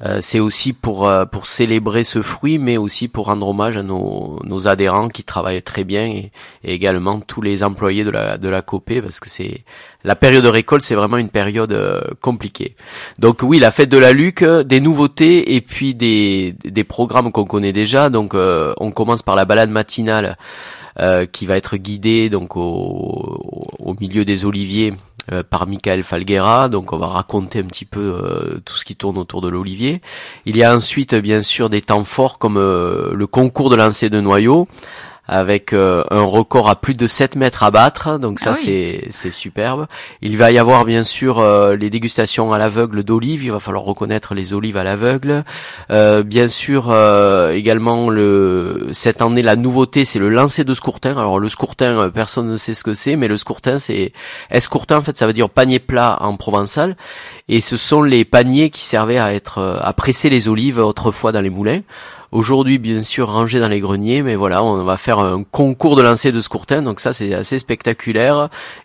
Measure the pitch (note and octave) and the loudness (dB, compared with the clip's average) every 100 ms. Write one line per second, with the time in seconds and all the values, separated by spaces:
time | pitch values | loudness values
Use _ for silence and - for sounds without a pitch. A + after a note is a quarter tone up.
0 | - G2+ - A2 A2 - C3 B2 A#2 G2 | -6 -4 -2 0 0 -2 -4 -4 -6 -2
1 | G2+ F#2+ F#2 G2+ - - A#2+ A2+ G#2+ A2 | 2 2 0 -6 -4 0 2 0 0 -2
2 | A2+ A#2 G#2 - C#3+ D#3+ C3 A#2 G#2 - | -2 -2 -4 -4 -2 0 0 -2 -2 -6
3 | A#2+ A#2 G#2 G#2 G2+ G2+ A2 A2 F#2+ F#2 | -8 -6 -4 -4 -2 -2 -2 -4 -6 -6
4 | F#2+ G2 G2+ D#2 - F#2+ G2 F#2+ G2 G2 | -6 -6 -10 -12 -8 -4 0 2 2 0
5 | A2+ - - F#2 F2 F#2 - - F#2 G2+ | -2 -6 -10 -8 -6 -6 -8 -8 -4 -4
6 | A2+ G2+ G2+ _ - _ - F2+ G2 F#2 | -4 -6 -12 _ -20 _ -10 -4 -2 0
7 | F2+ G#2 - - G#2+ G2+ G2+ G2 G2+ G2+ | -2 -4 -8 -8 -4 -2 -2 -2 -4 -2
8 | G#2+ - G#2+ G#2 F#2+ F#2+ - A#2+ - A#2+ | -2 -4 -4 -6 -4 -6 -6 -10 -6 -6
9 | G#2 - - - F#2 - _ - - _ | -6 -12 -12 -10 -10 -12 _ -20 -20 _
10 | G2+ G2+ C3+ C3 A#2+ A2 A2 D3 - G#2+ | -4 2 6 6 6 4 2 2 2 0
11 | G#2 A#2+ A2 G#2+ G2+ G#2+ A2 G#2 G2+ F#2 | 0 -2 -2 -2 -2 -2 -2 -2 -2 -4
12 | - - - A#2 G#2 - - _ - - | -6 -6 -4 -4 -6 -10 -12 _ -20 -20
13 | - - A2+ A#2 B2+ D#3+ A#2 - C#3 C3+ | -18 2 4 4 2 4 4 4 4 8
14 | B2+ C3 F3 F3+ E3 E3 C#3 C3+ D3 D3 | 8 8 4 2 4 4 4 4 4 2
15 | C#3+ - D#3+ F3 - B2+ - - C3+ A#2+ | 2 4 4 4 4 -2 -2 -6 -4 -2
16 | A#2+ G#2+ G#2 F#2+ F#2+ F2 - G2 G#2 - | 0 2 2 0 -4 -8 -8 -4 -4 -2
17 | B2 B2+ A#2+ G#2+ G2+ G#2 G2+ G2 G#2+ C3+ | 0 2 0 -2 -2 -2 -2 -2 0 2
18 | D3 A#2 G#2 F#2+ F#2 E2+ D2+ - G#2+ G2+ | 2 0 -2 0 2 2 -2 -4 -6 -4
19 | A2 A#2 - F#2+ G2 G#2+ A2 G#2+ G#2+ - | -2 -2 0 0 4 4 2 0 -4 -4
20 | A2+ A2 G2 F#2+ - - - - - - | -2 0 -2 -6 -18 -20 -20 -20 -18 -4
21 | F#2 F#2 F2+ - F#2 F#2+ - G2+ F#2+ G#2 | 0 2 0 -6 -2 -2 -2 -8 -8 -4
22 | G#2+ A2+ A2 G2+ F2+ F2+ F2 F2 F2+ F#2 | 0 0 0 -2 -6 -6 -6 -4 -6 -8
23 | - - - - - - - - - F#2+ | -8 -8 -8 -10 -12 -14 -14 -12 -10 -8
24 | G2 G2+ G2+ G2 G2+ G2+ G2 G2+ G#2+ G2 | -4 -2 0 0 -2 -4 -4 -2 -2 -4
25 | - - - F2+ F2 F#2+ F#2+ G2 - F#2+ | -14 -18 -8 -8 -4 -6 -4 -6 -4 -4
26 | F#2 F2 F#2+ G2 F#2+ A#2+ C3 G#2 F#2 E2 | -2 -6 -2 0 4 4 2 -2 -6 -6
27 | F2 F#2 F#2+ G#2 F#2+ A2+ F#2 - - G2+ | -4 -6 -4 -4 -4 -6 -8 -10 -12 -8
28 | G2+ F2+ C2 G1+ G1+ G1+ - - - F#2+ | -6 -6 -6 -6 -6 -10 -10 -10 -10 -8
29 | G2+ F#2+ F2 F2+ F2+ F2+ F#2+ F#2+ B2 F3 | -6 -6 -8 -8 -6 -6 -8 -6 -4 -4
30 | - - - - - A2 A#2 A#2+ A2+ - | -8 -20 -20 -14 -4 4 6 4 2 -2
31 | C3 A2+ G#2 G#2+ G2+ - A2+ G#2 - G#2 | 0 0 2 0 0 -2 0 -2 0 -2
32 | G2+ - C3 - A2+ G2+ G2 F2+ F2 F2+ | -2 0 0 0 -2 0 0 0 -2 -4
33 | F2 F#2 G2+ B2 C3 B2+ C3+ A#2 A2 G#2 | -4 -4 -2 2 2 2 2 6 4 2
34 | A2 G#2 G2+ G2 A2 D3+ F3 - - - | 0 0 2 4 4 4 2 -6 -20 -20
35 | - - - F#2+ F#2+ G#2 - G2+ F#2+ F2 | -20 -20 -4 -2 0 0 0 0 2 2
36 | - G#2 G2+ G#2 A2+ C3 G#2+ G2+ - B2+ | 0 2 2 2 2 2 4 2 0 -2
37 | A#2+ - C3+ C#3 C3 - G#2+ G#2 B2+ - | 0 2 0 0 -2 2 4 6 4 2
38 | D#3+ D3+ B2 G2+ - C#4 C#4+ F#2+ E2+ - | -6 -4 -4 -4 -4 -2 -2 -2 -2 -6
39 | F#2 - F#2 - G2 G#2+ A2+ C3 D#3 - | -10 -10 -10 -10 -10 -6 -4 -4 -8 -12
40 | - - G#2+ G#2+ A#2 A#2+ A#2 B2+ A#2 A#2 | -20 -10 -6 4 6 6 6 6 6 2
41 | A2+ - C3 A#2 A2 G#2 G2+ G2+ G#2 A2+ | 0 -2 0 2 4 6 4 2 -2 -4
42 | A2+ - A2 - A2+ G#2+ A2 G#2+ A#2 G#2 | -4 -2 -2 0 0 2 0 0 -2 -2
43 | G2+ A2+ A#2+ D#3 C3 G#2 G2+ G2 G2 G2 | 0 0 0 -4 -6 -6 -6 -6 -4 -6
44 | G#2+ G#2+ - G2+ F#2 G2+ A2 G2+ F#2+ G2+ | -4 -4 -6 -8 -6 -4 -4 -4 -4 -2
45 | A#2 C3 C#3 D3 D3+ - - - - G#2+ | 0 -2 -2 -4 -4 -12 -16 -16 -2 4
46 | G#2+ G#2+ G#2 A2+ A#2+ - - C#3 A#2+ A2 | 6 4 2 2 2 0 -2 -2 2 4
47 | G#2+ G2+ G2+ G2 E2+ F2+ G#2+ A2 A#2 A#2 | 6 6 4 4 2 0 0 0 2 0
48 | A#2 G#2+ G#2 G2 F#2+ F#2 F2+ - G1+ - | 0 2 4 4 4 2 -2 -6 -6 -2
49 | A#2 A2 A#2 A#2+ A#2 G#2+ B2 B2 B2+ D3 | 0 2 2 2 4 2 2 2 2 2
50 | C3 A2 G2+ A2+ C#3 - C3+ C3 - - | 0 0 2 2 2 2 0 -2 -4 -6
51 | C3 C#3 G#2+ F#2+ G#2 - - - B2+ A#2 | -4 -2 0 0 -2 -4 -6 -2 0 2
52 | F#2+ G#2 A2 - A#2+ A2 - A2 - G#2+ | 0 -2 -4 -2 -2 -2 -4 -4 -4 -4
53 | - D3+ A#2+ G#2 - A2 - C3+ C3+ G2+ | -2 0 0 -2 -4 -6 -2 -2 -2 -4
54 | F#2+ - - - - B2+ - C#3 - D3+ | -4 -6 -18 -18 -2 0 0 -2 2 0
55 | D3 - A2 A2 A2 - C3 B2+ - B2+ | 0 -2 0 2 0 2 2 2 0 0
56 | A#2+ G2+ G#2 G2+ - G#2 G2+ - F3 F#3 | 2 2 -2 -4 -2 -2 -2 -2 -2 -4
57 | - - - - - A2+ - A#2+ - D3+ | -14 -20 -20 -18 -2 0 0 -2 2 4
58 | D3 B2 A2+ B2 B2 C3+ D#3 - - A2+ | 4 4 4 4 4 4 2 0 -2 0
59 | A2 B2 G#2+ G2+ - - F#2+ F#2+ - - | 0 0 0 -2 -6 -6 -4 -4 -4 -4
60 | - B2 D3+ C3 A2 G#2+ C3 A#2+ G#2+ G#2 | -2 2 2 2 2 0 0 2 0 0
61 | A#2 G2+ A2+ A2 G2 F#2 G#2 D#3+ - - | -4 -2 -2 0 -2 -2 -2 -2 -6 -20
62 | - - - A2+ A2 C3+ C3 C3+ A2+ A2 | -20 -20 -6 -2 0 2 2 0 0 -2
63 | A2 - A#2 G#2+ A#2 B2+ A2+ G#2 G2 G2 | -2 -2 -2 0 0 0 0 0 -2 -2
64 | G#2+ C3 C#3 G#2+ G2 F#2 A2+ G2+ F#2 F#2+ | 0 -2 -2 -2 0 0 0 0 -2 -2
65 | - G#2+ G2 F#2 G2+ - C#3 B2+ E3 C#3+ | 0 0 2 -2 -6 0 0 2 2 6
66 | B2 A#2 C#3+ A#2 - G#2 - C#3 C#3 G2+ | 6 4 2 0 -4 -8 -4 -2 -2 -4
67 | B2+ - G2+ F#2 G2 C3 - A2+ - A2+ | -4 -4 -4 -4 -4 -6 -4 -6 -4 -4
68 | - A2 B2 D3 D3 - - - | -2 0 2 2 -2 -6 -18 -18